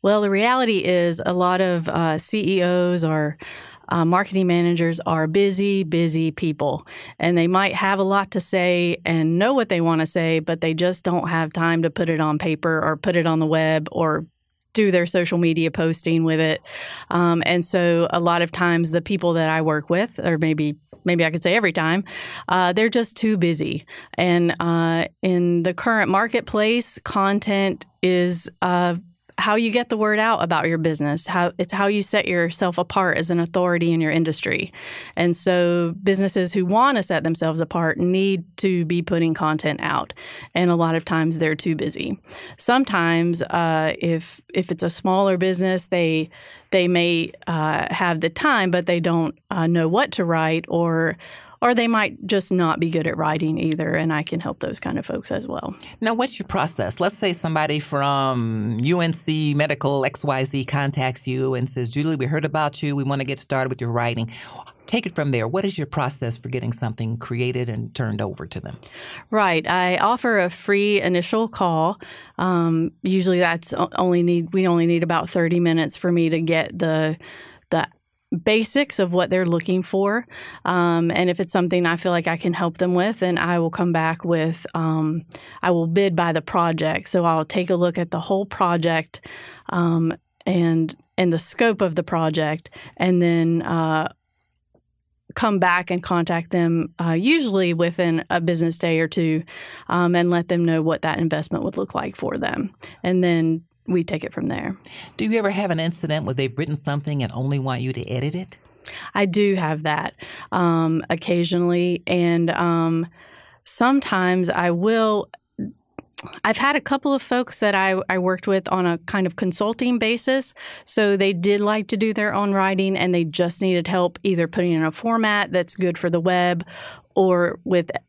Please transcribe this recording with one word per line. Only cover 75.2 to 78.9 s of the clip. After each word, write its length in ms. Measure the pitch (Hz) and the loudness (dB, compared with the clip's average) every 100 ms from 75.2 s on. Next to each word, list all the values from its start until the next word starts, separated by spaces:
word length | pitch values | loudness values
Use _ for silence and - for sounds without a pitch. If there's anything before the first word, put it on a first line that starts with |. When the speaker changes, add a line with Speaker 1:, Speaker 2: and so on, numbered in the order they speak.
| 165 | 0
Speaker 1:
thirty 320 | 185 170 175 | 0 2 4
minutes 380 | 170 165 156 - | 4 2 0 -2
for 140 | 180 | 0
me 180 | 175 165 | 2 2
to 100 | 160 | 0
get 380 | 165 165 - 175 | 2 0 0 -2
the, 400 | 165 156 156 160 - - - - _ | 0 2 0 -4 -10 -20 -20 -20 _
the 160 | 165 - _ _ _ _ 175 | -2 -2 _ _ _ _ -2
basics 560 | 190 214 220 269 285 | 2 2 2 0 0